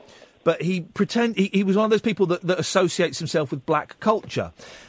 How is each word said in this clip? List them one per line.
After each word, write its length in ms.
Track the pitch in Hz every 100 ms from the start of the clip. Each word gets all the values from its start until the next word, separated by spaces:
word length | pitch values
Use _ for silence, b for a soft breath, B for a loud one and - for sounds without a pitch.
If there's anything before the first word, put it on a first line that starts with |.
| - B B B
but 180 | - 160
he 200 | 165 185
pretend-, 560 | 165 - 202 233 233 202
he, 120 | 196
he 100 | 196
was 120 | 196 196
one 100 | 220
of 60 |
those 100 | 220
people 240 | 233 190 185
that, 140 | 175
that 160 | 170 180
associates 600 | - - 185 - 170 135
himself 320 | 160 165 147
with 140 | 147 -
black 340 | 151 - -
culture. 520 | 220 214 - 123 87 - B B